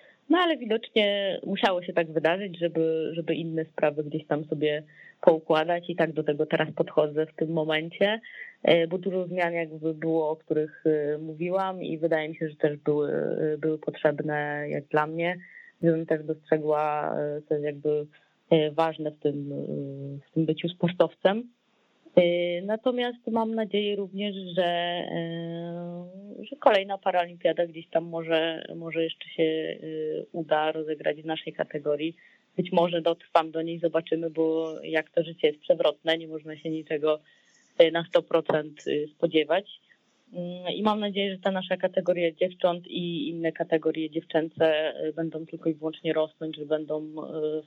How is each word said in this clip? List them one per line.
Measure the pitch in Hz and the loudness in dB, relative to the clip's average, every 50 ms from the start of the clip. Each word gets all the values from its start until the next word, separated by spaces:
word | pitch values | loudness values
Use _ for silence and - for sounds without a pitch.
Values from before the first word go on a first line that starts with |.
| - - _ _ _ - | -20 -20 _ _ _ 2
No | 311 359 | 2 4
ale | 359 339 311 | 4 2 0
widocznie | 240 240 214 220 233 240 - - 220 208 202 202 202 196 196 170 - - | -2 0 0 0 0 -2 0 2 2 4 4 2 2 0 0 -2 -2 -4
musiało | - 196 190 - 202 185 175 | -4 0 2 2 2 2 0
się | 175 185 | -2 0
tak | 175 175 170 160 | 0 0 0 0
wydarzyć, | 156 160 156 160 170 190 208 190 170 165 | 0 2 2 2 2 0 -2 -6 -4 -2
żeby, | 170 170 160 165 160 160 160 160 160 147 160 | -2 0 2 2 2 2 2 0 -2 -2 -4
żeby | 165 165 160 165 | -4 -2 -2 -2
inne | 160 170 165 160 160 160 | -2 -2 -2 -4 -4 -4
sprawy | 160 _ - 160 151 147 151 151 | -4 _ 0 0 0 2 0 -4
gdzieś | 147 156 - - | -4 -4 -6 -4
tam | - 147 147 160 | -2 -2 -2 -2
sobie | 151 156 147 151 151 147 151 151 - - - - - - _ | -4 -2 0 0 0 0 -2 -6 -10 -18 -20 -20 -20 -16 _
poukładać | - 180 165 160 160 - 165 156 156 170 175 175 175 - | 6 6 6 6 4 2 4 4 4 2 0 0 -2 -4
i | 175 | 0
tak | 180 165 156 | 0 0 0
do | 147 151 151 | 0 0 0
tego | 151 151 143 156 | 0 0 0 0
teraz | 151 170 151 156 156 156 | 0 2 0 0 0 0
podchodzę | - 170 - - 156 151 151 147 151 156 | -2 -4 0 2 2 2 2 2 -2 -2
w | 151 - | -2 -4
tym | - 165 156 | -4 -4 -2
momencie, | 165 156 156 156 156 156 160 170 170 - 196 202 214 226 - - - - - - - _ | 0 0 0 0 0 0 -2 -4 0 0 2 2 2 -2 -6 -12 -16 -16 -16 -18 -10 _
e, | - - 165 170 165 | 4 6 6 6 4
bo | 165 175 190 | 2 -2 -4
dużo | 180 196 185 185 180 | -2 -2 -2 -2 -2
zmian | 175 180 180 175 170 | -2 -2 0 0 0
jakby | 170 170 165 156 156 156 156 160 160 | 0 -2 -4 -4 -6 -4 -4 -4 -4
było, | 156 156 165 160 165 156 151 | -2 -2 0 2 2 2 0
o | 156 | -2
których, | 156 - - 156 151 151 156 - - - | -4 -4 -2 0 0 0 -2 -6 -2 0
e, | 160 156 151 147 147 151 156 | 2 2 2 2 0 -2 -4
mówiłam | 160 160 156 151 170 175 180 190 190 190 185 180 | -6 -8 -6 -4 -2 0 0 0 0 -2 -4 -4
i | 170 - 165 151 | -6 -6 -2 -2
wydaje | 160 165 160 156 156 156 | 0 2 2 0 0 -4
mi | 160 | -6
się, | - 165 156 | -6 -6 -6
że | 151 | 0
też | - - 151 147 | 0 0 0 0
były, | 143 - 151 147 147 147 143 | 0 0 0 0 2 0 0
e, | 147 147 151 - - - 156 151 156 151 | 0 0 0 0 0 0 0 -2 -2 -2
były | 151 160 156 151 | -2 -2 -2 -2
potrzebne | - - 147 - - 151 147 147 151 151 151 147 147 147 147 147 147 147 | -4 -6 -4 0 0 0 2 0 -2 -2 -2 -2 -2 -2 -4 -4 -4 -4
jak | 151 147 147 | -4 -6 -4
dla | - - 151 151 | 0 2 2 2
mnie, | 156 160 165 170 175 180 180 180 - - - - - _ _ | 0 -2 -2 -2 -2 -2 -4 -8 -16 -20 -20 -20 -20 _ _
żebym | 170 170 160 160 165 | 4 4 4 4 2
też | 165 165 156 151 | 0 -2 -2 0
dostrzegła, | 151 156 156 - - 160 156 151 151 151 151 151 151 151 151 147 156 - - | -4 -6 -6 0 0 2 2 4 2 2 2 2 2 0 0 0 -2 -2 -2
e, | 147 147 147 151 151 - | -2 -2 -4 -6 -4 -2
co | 156 | -2
jest | 147 147 | -2 -2
jakby, | 151 147 143 143 151 151 151 147 151 - _ _ _ _ _ _ _ | -2 -4 -2 0 0 0 0 -2 -6 -10 _ _ _ _ _ _ _
e, | 165 160 151 151 | 4 4 4 2
ważne | 147 156 165 160 160 160 156 151 | 2 2 0 0 0 -2 -6 -6
w | 151 - | -6 -2
tym, | - 147 139 143 143 143 | -2 -2 -2 -2 -4 -6
e, | 143 139 143 - 147 147 139 139 139 139 139 139 139 143 - _ | -6 -6 -6 -6 -6 -6 -6 -6 -8 -10 -10 -10 -10 -12 -14 _
w | _ | _
tym | 160 160 | 0 0
byciu | 156 160 160 - 170 | 2 0 -2 -4 -6
sportowcem. | 175 - - 170 180 - 170 160 - _ - 190 202 226 247 - _ _ _ _ _ _ _ _ _ _ _ - - | -2 -2 -2 0 2 2 2 0 2 _ 2 2 2 2 -2 -8 _ _ _ _ _ _ _ _ _ _ _ 2 4
E, | 180 180 175 175 175 175 175 175 175 | 6 6 6 4 2 2 0 -2 -2
natomiast | 190 202 214 220 - 254 247 247 247 247 247 240 _ 226 | -2 -4 -4 -2 0 0 0 0 -2 -2 -4 -6 _ -2
mam | 220 226 226 220 226 | 0 0 0 0 0
nadzieję | 220 220 196 202 208 208 202 208 | -2 -2 0 0 0 0 0 -2
również, | 196 202 180 190 196 208 208 190 196 190 180 170 | -2 -4 -6 -6 -4 -4 -4 -4 -6 -10 -4 0
że, | 190 180 | 0 2
e, | 175 175 170 175 175 175 175 - - - 170 165 165 165 170 170 170 170 170 170 170 170 175 175 175 175 175 175 180 185 190 202 208 202 - | 2 2 0 0 -2 -2 -4 -4 -4 -4 -4 -4 -4 -4 -6 -6 -6 -6 -6 -8 -8 -8 -8 -8 -8 -10 -10 -12 -14 -16 -16 -16 -16 -14 -14
że | 208 - 277 | -14 -14 -14
kolejna | 294 - 269 214 196 196 202 196 196 | 0 2 2 2 4 0 -2 -8 -4
paraolimpiada | - 196 180 180 175 175 175 170 - 170 160 170 175 | -4 -2 0 0 -2 -2 -6 -4 -2 -2 0 0 -2
gdzieś | 170 156 160 165 - | -4 -6 -12 -10 -4
tam | - 165 170 | -4 -4 -4
może, | 170 165 165 165 160 165 160 160 165 160 - - - - | -4 -6 -8 -2 0 0 0 0 0 -4 -6 -10 -12 -12
może | 165 165 165 156 165 165 | -10 -10 -6 -4 -2 -2
jeszcze | 165 - - - - | -4 -4 -10 -14 -8
się, | - - | -2 0
e, | 160 160 160 160 156 165 - - - 160 160 156 156 156 156 - - - | 2 2 2 0 -2 -4 -8 -8 -10 -8 -6 -4 -4 -4 -4 -4 -6 -6
uda | - 170 160 147 151 151 156 156 | -6 -8 -2 2 2 2 2 2
rozegrać | 156 160 156 156 156 147 147 151 151 156 | 0 -2 -4 -4 -6 -2 -2 -2 -2 -2
w | 151 | -4
naszej | 160 160 156 - 160 | -4 -6 -4 -6 -6
kategorii. | 165 - 160 - - 151 147 151 147 143 156 165 165 - _ _ _ _ _ _ _ | -4 -4 -4 -4 -4 -4 -2 0 0 0 -2 -4 -6 -10 _ _ _ _ _ _ _
Być | - 175 180 | -4 -2 2
może | 190 175 170 180 170 165 | 2 4 4 4 2 0
dotrwam | 160 170 170 - - _ - 170 160 160 | 0 0 0 0 -2 _ 2 2 2 2
do | 160 160 | -2 -4
niej, | 160 165 170 170 | -4 -4 -2 -2
zobaczymy, | 165 165 160 165 165 - 165 165 165 165 | -2 0 0 0 0 0 -2 -2 -2 -2
bo | 156 156 160 160 160 160 160 160 156 143 | 0 0 0 2 2 0 -2 -4 -6 -8
jak | 147 160 160 156 156 - | -8 -2 -2 -2 -2 0
to | _ 170 | _ -2
życie | 160 160 165 - - 151 | -2 -2 -2 0 0 0
jest | 147 - | 0 0
przewrotne, | - - 175 160 175 151 147 - - 160 160 165 | 2 2 2 4 4 2 2 0 0 0 0 0
nie | 165 156 | -2 -6
można | 160 156 151 156 156 | -10 -10 -10 -12 -12
się | 147 147 165 | -8 -4 -4
niczego, | 156 160 151 - 160 147 147 156 151 151 - _ _ _ _ _ _ _ _ _ _ - | -4 -4 -2 -4 -2 0 2 2 2 0 -2 _ _ _ _ _ _ _ _ _ _ 8
e, | 170 160 | 8 8
na | 160 170 170 | 6 2 0
sto | - - 175 | 2 2 2
procent, | 165 - - 165 165 - - 156 151 156 151 - - | 4 4 2 2 4 4 2 2 0 -2 -8 -8 -4
e, | 139 139 147 151 151 | -2 0 0 -2 -4
spodziewać. | - _ - 160 151 156 147 147 160 190 208 - - - _ _ _ _ _ _ _ _ _ _ | -2 _ 0 2 4 2 4 4 2 0 0 -2 -10 -20 _ _ _ _ _ _ _ _ _ _
Mm, | - 175 175 175 175 180 180 175 - | -10 -8 -8 -8 -8 -8 -6 -6 -4
i | - | 0
mam | 208 214 208 214 | 0 2 2 2
nadzieję, | 208 208 190 196 196 202 | -2 -2 -2 -2 -2 -2
że | 190 180 | -4 -2
ta | - 196 | -2 -2
nasza | 190 185 185 - 185 | -2 -2 -2 -2 -2
kategoria | 180 - 185 185 190 180 180 180 175 170 165 | 0 0 0 0 0 2 2 2 2 0 0
dziewcząt | 156 - 180 180 180 180 - 175 170 175 175 | 0 0 -2 -2 0 0 0 2 2 0 -6
i | - - 170 175 175 170 160 - 151 | -8 -6 -4 -4 -2 -2 -2 -4 -4
inne | 170 165 165 160 | -4 -2 -2 -2
kategorie | 160 - 165 170 165 160 160 160 156 160 160 151 | -2 -2 0 0 0 2 2 0 -2 -2 -4 -4
dziewczęce, | 151 165 165 - - 160 156 165 - - 160 160 156 151 156 151 - | -4 -6 -6 0 0 0 0 0 0 2 2 4 4 2 0 -2 -4
e, | 143 156 156 | -4 -4 -4
będą | 147 160 165 160 160 156 165 | -4 -4 -4 -4 -6 -8 -10
tylko | - - 165 - 165 | -10 -12 -4 -4 -4
i | 156 | -4
wyłącznie | 147 156 160 160 - - 165 | -2 -4 -8 -6 -4 -4 -2
rosnąć, | 156 156 156 151 - _ 160 160 156 | 0 0 0 -2 -4 _ -8 -8 -8
że | 151 151 | -8 -2
będą, | 147 156 156 156 147 156 156 | -2 -2 -2 0 -2 -4 -4
e, | 156 156 156 156 - - 151 160 151 151 156 156 151 | -4 -8 -10 -10 -10 -8 -6 -4 -2 -2 -2 -4 -6